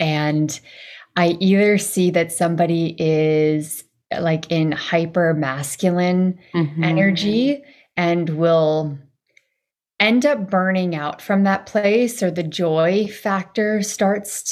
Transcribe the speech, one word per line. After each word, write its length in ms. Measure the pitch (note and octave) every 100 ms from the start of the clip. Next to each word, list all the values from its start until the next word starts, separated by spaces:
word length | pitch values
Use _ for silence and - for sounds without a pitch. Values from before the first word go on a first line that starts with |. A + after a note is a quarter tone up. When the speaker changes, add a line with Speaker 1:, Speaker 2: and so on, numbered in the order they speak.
Speaker 1:
and 580 | D#3+ D3+ D3+ D3+ D3+ - - - - - - -
I 220 | F3 E3+
either 380 | F#3+ G3 G#3 G3+
see 340 | - - F3+
that 220 | F3 E3
somebody 640 | - E3+ E3+ E3+ E3 D#3+ E3
is, 880 | D#3+ D#3 D#3 D#3 D3+ D3+ D3+ - - _ _ -
like, 320 | E3 D#3+ -
in 220 | E3 D#3+
hyper 600 | C#3 - E3+ E3 F3 E3+
masculine 1080 | D#3 C3+ C3+ C#3+ - F#3 F3 F3+ F3+ F#3 F3+ -
Speaker 2:
Mm-hmm. 300 | F3 D3 D#3
Speaker 1:
energy 800 | E3 D#3+ G3 F3+ G3+ A3 C4+ C#4+ - - _ -
and 340 | F3 E3+ E3
will 640 | D#3 E3 E3 D#3 D#3 D3+ C#3 - _ _ _ _ _ _ _ _ -
end 240 | G#3+ B3 C#4+
up 240 | B3+ F#3+
burning 440 | F#3+ F#3 F#3 F3+
out 280 | D#3+ D3 -
from 240 | - G3 G3
that 220 | F#3+ -
place, 540 | G#3+ G3+ A3 A#3+ -
or 100 | F#3
the 120 | E3
joy 640 | D#3+ - F3 D#3+ E3 G3 G#3
factor 760 | - G#3+ G3 F#3 - G#3+ G#3+
starts 640 | G3+ - G3 G#3 G#3 - -